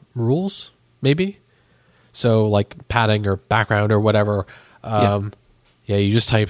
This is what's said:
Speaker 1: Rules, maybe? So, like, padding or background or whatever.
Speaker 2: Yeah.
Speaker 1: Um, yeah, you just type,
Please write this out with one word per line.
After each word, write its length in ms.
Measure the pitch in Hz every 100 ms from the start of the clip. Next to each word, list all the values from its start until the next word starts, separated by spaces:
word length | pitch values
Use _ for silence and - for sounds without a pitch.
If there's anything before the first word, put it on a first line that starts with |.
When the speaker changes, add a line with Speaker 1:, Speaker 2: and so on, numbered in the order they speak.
| _ 123
Speaker 1:
Rules, 560 | 117 156 190 - - _ _ -
maybe? 380 | 135 156 196 - _ _ _ _ _ _ _
So, 320 | - 120 110 107
like, 420 | 104 104 - -
padding 400 | 120 110 107 101
or 80 | 95
background 560 | - 110 104 104 107
or 80 | 104
whatever. 480 | 107 104 104 101 - - - _
Speaker 2:
Yeah. 320 | - 107 101 101
Speaker 1:
Um, 180 | 104 - _ _ _ _ -
yeah, 120 | 101
you 140 | 101
just 180 | 113 -
type, 200 | 110